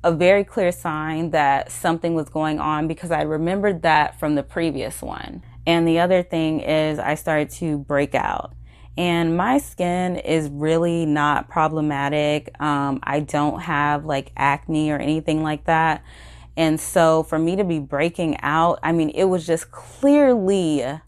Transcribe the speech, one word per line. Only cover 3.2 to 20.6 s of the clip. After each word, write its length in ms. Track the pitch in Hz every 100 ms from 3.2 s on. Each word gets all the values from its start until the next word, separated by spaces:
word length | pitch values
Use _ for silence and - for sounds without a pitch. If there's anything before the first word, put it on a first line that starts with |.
remembered 600 | 151 156 165 196 202 175
that 360 | 165 156 147 -
from 160 | 156
the 80 | 151
previous 580 | 135 - 165 139 113 -
one. 440 | - - - - - - -
And 200 | 170 165
the 140 | 165
other 240 | 175 185
thing 340 | 180 165 160 156
is 380 | - 156 156 147
I 160 | 107
started 360 | 156 - 156 151
to 280 | - 165 147
break 380 | 143 143 143 135
out. 380 | - - - - - - - -
And 400 | 175 170 165 165
my 220 | 202 262
skin 580 | - - 180 180 180 180
is 320 | - 160 151
really 560 | 143 156 165 170 170 160
not 420 | 151 147 147 -
problematic. 1000 | - 156 156 151 139 143 151 147 147 - -
Um, 380 | 151 143 139 135
I 160 | - 147
don't 400 | 147 151 147 -
have, 440 | 170 147 147 147
like, 280 | 151 139 139 -
acne 540 | 139 143 - 156 151
or 80 | 147
anything 460 | - 156 156 156
like 220 | 156 151 -
that. 380 | 165 160 156 - - - - - -
And 240 | 160 156
so 420 | - 185 165 160
for 160 | 156 156
me 160 | 165 190
to 80 |
be 140 | 190 165
breaking 600 | 135 139 165 170 170 143
out, 400 | 139 156 170 -
I 80 | 160
mean, 200 | 165 156
it 140 | -
was 220 | 190 185 165
just 240 | 165 -
clearly 1120 | - - - 277 294 285 240 190 196